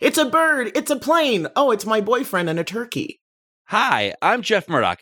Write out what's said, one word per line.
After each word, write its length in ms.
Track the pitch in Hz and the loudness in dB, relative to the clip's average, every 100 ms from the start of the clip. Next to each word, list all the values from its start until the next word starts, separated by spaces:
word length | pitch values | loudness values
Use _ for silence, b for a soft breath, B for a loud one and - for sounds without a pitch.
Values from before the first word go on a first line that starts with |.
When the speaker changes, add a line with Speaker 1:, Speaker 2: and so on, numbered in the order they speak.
Speaker 1:
it's 160 | 294 320 | 0 2
a 80 | 285 | 2
bird, 460 | 320 320 285 226 | 2 2 2 -2
it's 160 | - - | -4 -2
a 60 | 285 | -2
plane. 500 | 269 330 294 202 156 - | 0 2 2 0 -2 0
Oh, 140 | 285 | 2
it's 160 | 214 214 | 2 0
my 160 | 220 | -2
boyfriend 480 | 202 254 269 185 170 | 0 0 0 -2 -2
and 80 | 165 | -2
a 60 | |
turkey. 540 | 165 208 233 135 - - _ _ _ _ - | -4 -6 -6 -6 -8 -10 _ _ _ _ -4
Speaker 2:
Hi, 440 | 214 262 127 101 - | 0 2 2 0 0
I'm 220 | 170 240 | 0 0
Jeff 260 | 208 208 170 | 0 -2 0
Murdoch, 320 | 151 98 87 | 0 2 0